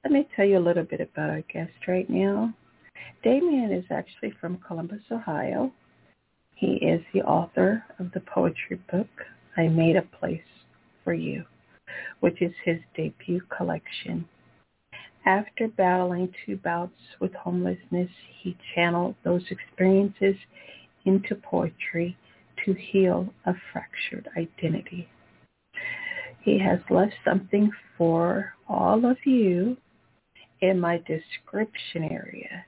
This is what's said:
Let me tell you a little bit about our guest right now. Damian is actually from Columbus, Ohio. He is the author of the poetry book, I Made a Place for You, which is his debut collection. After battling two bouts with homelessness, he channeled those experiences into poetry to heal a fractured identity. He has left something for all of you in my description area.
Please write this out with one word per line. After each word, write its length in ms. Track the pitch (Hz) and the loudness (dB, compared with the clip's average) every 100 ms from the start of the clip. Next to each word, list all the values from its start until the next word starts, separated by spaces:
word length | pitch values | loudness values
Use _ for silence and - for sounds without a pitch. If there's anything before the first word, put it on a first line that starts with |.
| - | 4
Let 80 | |
me 140 | 277 - | 2 2
tell 120 | - 202 | 2 4
you 120 | 190 | 6
a 20 | |
little 260 | 175 175 165 | 4 2 0
bit 160 | - | -6
about 280 | 156 - 151 | -6 -4 -4
our 120 | 156 160 | -4 -8
guest 200 | 170 165 - - | -8 -10 -8 -2
right 240 | 185 185 | -2 0
now. 440 | 185 196 202 226 - _ _ - - - - | 0 2 2 -2 -4 _ _ -20 -20 -20 -2
Damian 520 | 226 262 349 285 226 | 2 4 4 2 0
is 100 | 185 180 | -2 -2
actually 400 | 151 - - 220 - | -6 -6 -10 -10 -8
from 180 | 170 180 - | -8 -8 -8
Columbus, 360 | 170 170 208 _ | -8 -8 -10 _
Ohio. 640 | 226 220 151 131 202 262 _ _ _ _ _ _ _ _ - | -8 -4 -4 -2 -2 -4 _ _ _ _ _ _ _ _ -4
He 200 | 190 - | -2 2
is 260 | 165 165 165 | 2 0 0
the 80 | 190 | -2
author 600 | - 170 170 - 185 226 - - | 2 0 0 2 2 2 -4 -10
of 100 | 180 | -8
the 80 | 185 | -8
poetry 580 | - - 170 160 - 180 - | -6 0 0 -2 -10 -10 -4
book, 200 | 175 214 - - - _ - | -4 -4 -10 -20 -20 _ 0
I 100 | 165 | 2
Made 300 | 160 165 175 | 4 4 4
a 40 | |
Place 380 | - - 170 165 - _ _ _ _ _ | 0 -8 -6 -6 -12 _ _ _ _ _
for 100 | - | -4
You, 300 | 170 165 143 170 _ _ _ - - - - | -4 -4 -8 -12 _ _ _ -18 -16 -16 0
which 200 | 180 170 | 0 2
is 120 | 175 - | -2 -2
his 140 | - 165 - - | -2 -2 -4 -8
debut 460 | 156 - - 175 - - | -8 -8 -4 -4 -4 -6
collection. 720 | 175 165 - - - 170 170 _ _ _ _ _ _ - - _ - | -4 -4 -8 -14 -8 -8 -8 _ _ _ _ _ _ -20 -20 _ 2
After 420 | 190 214 - 226 | 2 0 -4 -4
battling 680 | 220 185 185 180 180 185 185 - | 2 2 4 0 -2 -4 -6 -10
two 100 | 190 | -8
bouts 380 | 175 170 175 _ - - | -4 -4 -6 _ -20 -6
with 140 | 185 | -6
homelessness, 760 | 185 180 180 180 180 - 175 180 - - - | -6 -4 -2 -2 -4 -4 -2 -2 -6 -20 -12
he 160 | 185 180 - | -10 -10 -6
channeled 420 | - 175 170 180 196 175 | 0 2 2 -2 -4 -2
those 180 | 175 180 | -2 -2
experiences 840 | 185 - - 185 196 202 - 196 196 - - - - - _ | -12 -14 2 6 6 4 2 0 0 -8 -20 -20 -20 -20 _
into 320 | - 196 196 196 | 2 2 2 -8
poetry 800 | - 175 165 - - 170 175 180 _ _ _ - | -4 -2 -2 -6 -8 -4 -4 -6 _ _ _ -8
to 100 | - | -4
heal 540 | 190 - 196 185 175 185 - - | -4 0 4 4 2 -2 -4 -4
a 80 | 180 - | -4 -6
fractured 560 | 165 - - - - - 170 | -12 -12 -10 -8 -10 -10 -8
identity. 720 | 165 - 160 156 - 175 170 _ _ _ _ _ _ - - - - - - - | -8 -4 -4 -4 -6 -14 -14 _ _ _ _ _ _ -14 -10 -10 -10 -12 -12 -4
He 160 | - 202 | 2 2
has 200 | 190 180 - | 4 0 2
left 260 | 180 208 - - | 2 2 0 0
something 440 | 196 190 202 208 - - _ | 0 0 2 2 0 -20 _
for 560 | 170 165 170 196 196 - - | 2 2 2 0 -4 -14 -6
all 360 | - 180 214 240 | 0 4 4 4
of 120 | 254 285 | 2 4
you 500 | 254 202 175 208 254 _ _ _ _ _ _ - _ | 4 4 4 0 -2 _ _ _ _ _ _ -20 _
in 180 | 185 190 | 2 4
my 180 | 170 170 170 | 2 -2 -2
description 960 | 160 - - - 202 220 - - 170 160 | -8 -6 -18 -8 -4 -4 -6 -10 -6 -6
area. 540 | - - - - 175 | -6 -10 -14 -14 -16